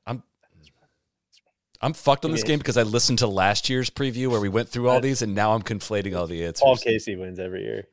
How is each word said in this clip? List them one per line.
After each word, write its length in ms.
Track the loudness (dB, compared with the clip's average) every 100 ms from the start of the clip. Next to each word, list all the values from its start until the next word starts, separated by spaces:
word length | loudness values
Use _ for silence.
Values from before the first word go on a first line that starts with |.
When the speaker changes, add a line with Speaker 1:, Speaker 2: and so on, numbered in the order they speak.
| -10
Speaker 1:
I'm, 160 | -10 -12 _ _ _ _ _ _ _ _ _ _ _ _ _ _ _
I'm 100 | -6
fucked 320 | 0 2 2
on 80 | 2
this 80 | -2
Speaker 2:
Yeah. 60 | 0
Speaker 1:
game 100 | 0
because 200 | 2 2
I 40 |
listened 340 | 2 2 2 2
to 80 | 0
last 420 | 2 2 2 0
year's 220 | -2 -4
preview 380 | -4 -4 -2 0
where 120 | 0
we 80 | 0
went 220 | 0 -2
through 180 | 0 2
all 80 | 4
Speaker 2:
Uh, 40 |
Speaker 1:
these, 200 | 2 0
and 140 | -2
now 180 | 0 2
I'm 80 | 2
conflating 540 | 0 -6 -2 -4 -2 -4
all 80 | -4
the 160 | -4
answers. 180 | -6 4
Speaker 2:
Paul 140 | 4 6
Casey 380 | 2 -2 -2 -8
wins 220 | -8 -8
every 240 | -8 -6
year. 220 | -8 -8 -10